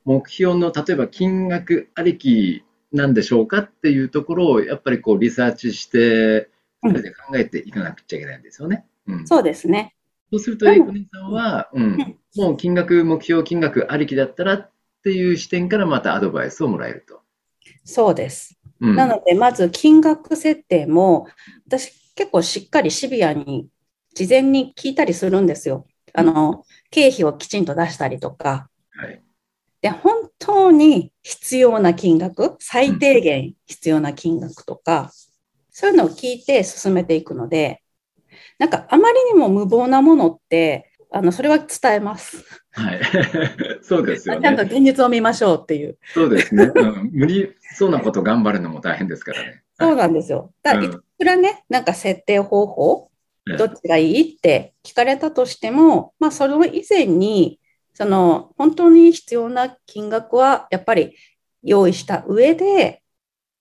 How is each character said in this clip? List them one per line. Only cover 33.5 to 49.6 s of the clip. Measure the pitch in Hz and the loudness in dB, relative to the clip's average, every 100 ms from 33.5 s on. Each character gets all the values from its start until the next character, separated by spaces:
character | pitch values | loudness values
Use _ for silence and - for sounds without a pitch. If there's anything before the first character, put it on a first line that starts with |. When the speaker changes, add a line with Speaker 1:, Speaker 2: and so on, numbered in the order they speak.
| - - | -14 -20
Speaker 2:
必 | - 160 | -8 -2
要 | 156 | -2
な | 147 | -2
金 | 143 165 165 | -6 -6 -6
額 | 135 - - | -8 -16 -16
と | - | -10
か、 | - 165 | -4 -4
Speaker 1:
う | 135 | -4
ん。 | _ _ _ _ _ _ | _ _ _ _ _ _
Speaker 2:
そ | - 403 | -4 2
う | |
い | |
う | 339 | 2
の | 165 | 2
を | |
聞 | - 254 | -4 -10
い | 247 | -8
て | - 269 | 0 0
進 | 185 - 196 | 0 -6 -2
め | 185 | -2
て | 175 160 | 0 -4
い | |
く | 160 | -4
の | 143 117 | -12 -4
で、 | 160 147 - _ _ _ _ _ _ - - | -2 -4 -6 _ _ _ _ _ _ -16 -4
な | 311 | -4
ん | |
か | - - | -4 0
あ | 302 | 4
ま | 453 | 4
り | 494 | 4
に | 494 | 4
も | 392 220 | 4 4
無 | 196 196 | 0 0
謀 | 226 247 | 0 2
な | 269 | 4
も | 285 311 | 6 6
の | 170 | 4
っ | 165 - | -2 -4
て、 | 165 160 143 _ _ - | 0 0 -2 _ _ -10
あ | 202 | -2
の、 | 175 | -2
そ | 180 | 0
れ | 285 | 0
は | 302 | 0
伝 | 294 - 262 208 | -2 -2 0 0
え | |
ま | 202 202 | -2 -10
す。 | - - - - _ | -16 -20 -20 -20 _
Speaker 1:
は | - 104 | -8 -6
い。 | 90 - 185 - 165 | -4 -2 -2 -2 -4
<laughs> | 156 - - - | -6 -6 -10 -10
そ | - 175 | -4 -2
う | 127 | -2
で | - | -4
す | - | -6
よ | - | -2
ね。 | |
Speaker 2:
ち | 285 | 0
ゃ | |
ん | 233 | 0
と | |
現 | 196 247 | -2 2
実 | 269 262 | 4 4
を | 247 | 2
見 | 233 | 2
ま | 226 | 0
し | - | 0
ょ | 208 156 | 0 0
う | |
っ | - | -2
て | 151 | -6
い | 147 | -8
う。 | - - | -14 -8
Speaker 1:
そ | 330 311 | -2 2
う | |
で | 98 | 2
す | - - | 2 4
ね。 | 131 | 4
う | - - | 4 0
ん。 | 214 110 | -2 -6
無 | 151 151 | -2 0
理 | 190 196 _ - - | 0 -4 _ -14 -2
そ | 196 | -2
う | |
な | 143 | 0
こ | 107 | -2
と | 101 | -4
頑 | 92 117 | -2 0
張 | 107 | 0
る | 101 | -2
の | 85 | -6
も | 78 | -8
大 | 87 80 | -8 -6
変 | 92 | -8
で | 80 | -10
す | |
か | - | -12
ら | - | -14
ね。 | - - | -14 -18